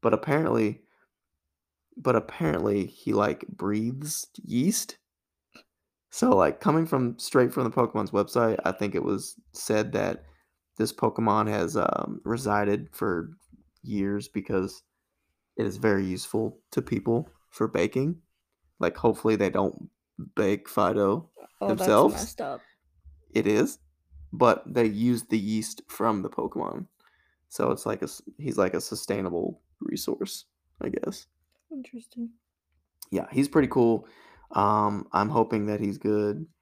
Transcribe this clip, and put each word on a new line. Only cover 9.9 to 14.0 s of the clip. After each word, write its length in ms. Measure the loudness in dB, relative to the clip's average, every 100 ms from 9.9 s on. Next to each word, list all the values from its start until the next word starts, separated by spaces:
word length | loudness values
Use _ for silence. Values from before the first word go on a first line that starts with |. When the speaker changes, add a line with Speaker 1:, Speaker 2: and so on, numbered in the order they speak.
Speaker 1:
that 320 | -2 -4 -4 -12 _ _ _ _ _
this 140 | -4
Pokemon 560 | 0 -2 0 2 2 2
has, 280 | 0 -2 0
um, 440 | 0 0 -4 -8
resided 640 | -4 -4 0 0 2 -2 -4
for 380 | -6 -2 -2 -4 -12 _ -20 _ _
years 460 | -8 -4